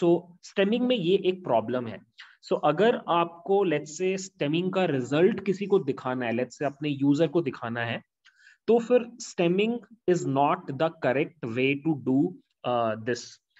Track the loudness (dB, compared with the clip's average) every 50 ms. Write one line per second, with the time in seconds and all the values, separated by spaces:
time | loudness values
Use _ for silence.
0 | 2 2 4 2 0 -6 -16 _ -20 -6 -2 0 0 2 2 0 0 0 0 2
1 | 2 2 2 2 2 0 -2 -2 -2 0 0 0 0 0 -4 -4 -4 -6 -10 -12
2 | -16 _ _ -20 -20 -20 _ _ -6 -4 -4 0 0 0 2 4 2 2 2 0
3 | -2 0 0 0 0 -2 -4 -8 -4 0 0 2 2 2 0 -2 -2 -6 -8 -6
4 | -4 -4 -4 -4 -8 -12 -8 -4 -2 -2 0 0 -2 -2 0 0 0 0 0 -2
5 | -2 0 2 4 4 4 2 0 -2 -4 -4 -4 0 2 2 2 2 0 -4 -4
6 | -6 -6 -4 -4 -2 -2 -2 -2 -2 -4 -6 -6 -6 -6 -6 -6 -6 -6 -4 0
7 | 2 2 4 4 2 2 2 0 -2 -2 -4 -6 -8 -6 -6 -4 -4 -4 -4 -6
8 | -10 _ _ _ _ -20 _ _ _ -20 -20 _ _ 2 2 2 4 4 2 2
9 | 2 -2 -8 -14 -16 -8 -2 0 2 2 2 2 0 0 -2 -4 -8 -14 -20 -4
10 | _ 0 0 0 0 0 0 2 2 2 0 -2 -4 -8 -4 -2 -2 -2 -2 -2
11 | -2 0 0 0 -2 -4 -6 _ -10 -6 -2 0 0 0 0 0 0 -2 -2 -2
12 | 0 0 2 2 2 0 -2 -8 _ _ _ _ -6 -2 -2 0 0 -2 -2 -4
13 | -4 -4 -4 -4 -6 -12 -20 -20 _ _ _